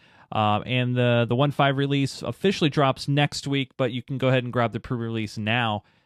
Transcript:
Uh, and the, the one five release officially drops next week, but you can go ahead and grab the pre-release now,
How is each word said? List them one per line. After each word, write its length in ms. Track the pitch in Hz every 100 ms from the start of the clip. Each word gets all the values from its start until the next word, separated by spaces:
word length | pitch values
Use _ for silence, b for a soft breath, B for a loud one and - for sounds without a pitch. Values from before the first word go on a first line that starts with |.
| b b b
Uh, 280 | 110 107 104 -
and 300 | 127 123 123
the, 300 | 123 120 117
the 60 | 120
one 160 | 147
five 260 | - 139 139
release 440 | 139 139 135 -
officially 480 | - - 190 - 156
drops 380 | 151 135 131 -
next 380 | 143 143 - 139
week, 240 | 139 131 -
but 140 | 127
you 100 | 123
can 160 | - 131
go 100 | 131
ahead 140 | 127
and 80 | 123
grab 200 | 120 117
the 60 | 110
pre-release 580 | - 123 113 113 107 -
now, 460 | 107 123 113 104 - _